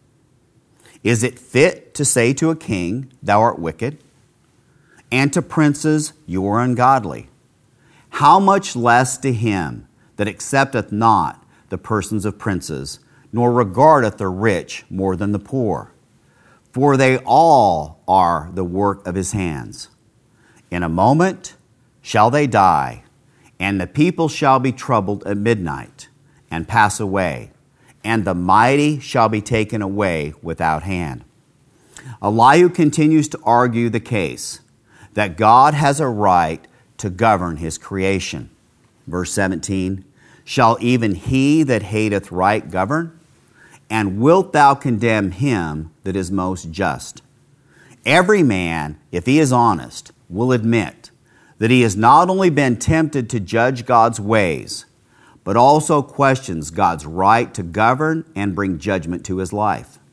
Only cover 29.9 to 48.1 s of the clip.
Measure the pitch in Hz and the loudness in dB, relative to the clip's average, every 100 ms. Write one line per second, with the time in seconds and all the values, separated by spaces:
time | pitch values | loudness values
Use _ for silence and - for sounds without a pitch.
29.9 | 98 98 82 73 76 82 80 80 78 85 | -2 -2 -2 -6 -10 -12 -4 -2 -2 -4
30.9 | 90 80 62 - _ _ _ _ _ _ | -6 -6 -10 -18 _ _ _ _ _ _
31.9 | - 131 113 101 110 123 156 180 175 156 | -20 -20 -6 -2 4 6 6 4 4 0
32.9 | 151 151 160 147 - - 117 123 113 117 | 2 2 2 0 -4 0 2 2 0 -2
33.9 | 110 - 110 80 62 - - _ _ _ | -4 -4 -4 -4 -8 -14 -16 _ _ _
34.9 | _ - - 104 82 110 120 143 147 147 | _ -10 -4 -4 2 6 8 6 4 0
35.9 | 143 139 107 101 87 80 80 _ _ _ | 0 -2 0 2 4 2 -4 _ _ _
36.9 | - 104 90 113 101 87 76 80 - - | -12 -10 0 2 2 -2 -6 -8 -10 -10
37.9 | 98 95 98 - 76 57 _ _ _ _ | -4 -2 -2 -4 -12 -14 _ _ _ _
38.9 | _ - 87 85 - 95 87 - 95 92 | _ -10 -8 -6 -2 -2 -2 -6 -4 -4
39.9 | 95 - _ _ _ - - 117 117 120 | -8 -12 _ _ _ -6 2 2 2 0
40.9 | 123 110 90 - 131 135 160 139 113 98 | 0 0 -4 -2 0 2 2 2 -2 -2
41.9 | 110 107 101 - 87 95 110 76 92 98 | -2 -2 -2 -6 -2 0 0 -4 -4 -2
42.9 | 151 165 - _ _ _ _ - _ _ | -4 -6 -14 _ _ _ _ -20 _ _
43.9 | 110 101 98 135 180 190 151 139 135 135 | -2 -2 0 4 4 2 4 4 4 -2
44.9 | 110 117 110 101 90 139 110 82 76 78 | -2 0 0 -2 -2 -2 -2 -4 -8 -12
45.9 | _ 95 95 87 95 92 92 82 80 90 | _ -8 -6 -4 -4 -4 -6 -10 -6 -4
46.9 | 64 - - _ _ _ _ _ _ _ | -4 -12 -20 _ _ _ _ _ _ _
47.9 | _ 120 | _ 2